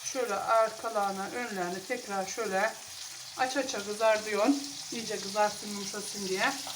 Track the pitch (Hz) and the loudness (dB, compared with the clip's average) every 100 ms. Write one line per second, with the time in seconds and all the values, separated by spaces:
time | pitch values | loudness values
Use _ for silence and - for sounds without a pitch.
0 | - 269 240 202 - 220 220 220 233 220 | -6 -2 0 0 4 6 4 2 -2 0
1 | 196 196 196 240 233 196 175 190 - 247 | 0 0 -4 -4 -4 -2 -2 -4 -4 -4
2 | 208 196 190 - 214 190 214 - - - | -2 -2 -2 -2 0 2 2 0 -10 -12
3 | - - - - 262 285 262 220 202 208 | -12 -10 -10 -2 0 2 0 -2 -4 2
4 | 220 214 208 208 220 285 - - - 240 | 4 4 2 4 6 4 0 -8 -6 -6
5 | 214 208 196 202 208 208 214 202 196 208 | -4 -4 -2 2 4 2 -6 -6 -6 -6
6 | 196 208 190 185 247 277 - | -6 -4 -2 2 2 0 -6